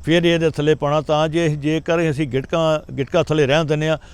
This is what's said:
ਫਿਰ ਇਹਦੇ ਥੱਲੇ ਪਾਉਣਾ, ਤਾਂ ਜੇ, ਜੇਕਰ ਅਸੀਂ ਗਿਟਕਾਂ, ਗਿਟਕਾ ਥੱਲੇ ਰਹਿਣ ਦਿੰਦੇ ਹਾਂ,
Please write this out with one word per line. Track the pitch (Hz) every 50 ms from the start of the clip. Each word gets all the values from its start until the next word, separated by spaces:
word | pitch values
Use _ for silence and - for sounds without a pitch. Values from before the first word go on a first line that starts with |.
| -
ਫਿਰ | 147 160 175 170
ਇਹਦੇ | 170 170 165 165 160
ਥੱਲੇ | - - 147 151 156
ਪਾਉਣਾ, | - 147 143 147 156
ਤਾਂ | 143 - 151 151 156
ਜੇ, | 160 151 170 170 156
ਜੇਕਰ | 147 151 139 156 156 160 - - 165 170 165 160
ਅਸੀਂ | 143 135 160
ਗਿਟਕਾਂ, | 127 113 135 131 - - 165 165 160 156 151 - - 139
ਗਿਟਕਾ | 127 135 - - 170 156
ਥੱਲੇ | - 156 156 147
ਰਹਿਣ | 127 139 160 170
ਦਿੰਦੇ | 139 151 151 156 160
ਹਾਂ, | 160 143 - -